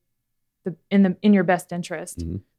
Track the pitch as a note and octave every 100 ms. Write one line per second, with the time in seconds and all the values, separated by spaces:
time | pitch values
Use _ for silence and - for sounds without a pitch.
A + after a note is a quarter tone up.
0 | _ _ _ _ _ _ F#3+ D#3+ - G3+
1 | F#3+ F3+ G#3 G3+ F3+ F3+ - F3 E3+ D#3+
2 | F3+ - E2+ F#2 -